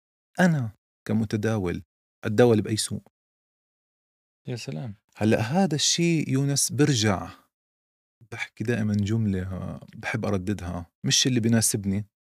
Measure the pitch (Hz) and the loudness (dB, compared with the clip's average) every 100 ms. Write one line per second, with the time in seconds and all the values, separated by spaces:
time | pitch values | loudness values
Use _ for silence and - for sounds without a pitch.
0 | _ _ _ - 180 151 113 - _ _ | _ _ _ 2 2 2 -2 -10 _ _
1 | - 110 110 110 110 110 90 87 - _ | -2 -2 0 -2 0 0 -2 -4 -10 _
2 | _ _ 110 107 123 107 101 107 - 101 | _ _ -4 4 6 6 2 -4 -4 -8
3 | - _ _ _ _ _ _ _ _ _ | -12 _ _ _ _ _ _ _ _ _
4 | _ _ _ _ - 120 - 151 127 98 | _ _ _ _ -10 -10 -8 -8 -10 -12
5 | _ - 107 110 113 170 190 151 - - | _ -2 2 2 2 2 2 2 0 2
6 | 170 160 135 131 139 143 - 117 147 123 | 2 2 0 0 0 0 -2 2 2 4
7 | 107 90 85 - _ _ _ _ _ _ | 2 0 -4 -16 _ _ _ _ _ _
8 | _ _ - - - - 113 117 107 104 | _ _ -20 -14 -14 -8 -4 -2 0 0
9 | 101 113 107 92 92 92 92 - - - | 0 0 0 -2 -4 -8 -8 -10 -14 -12
10 | - 107 104 101 92 95 87 90 85 _ | -6 -4 -2 -2 -2 -6 -6 -8 -10 _
11 | 135 - - 120 117 117 - 113 98 98 | 0 2 2 2 2 2 2 -2 -2 -4
12 | 104 _ _ | -4 _ _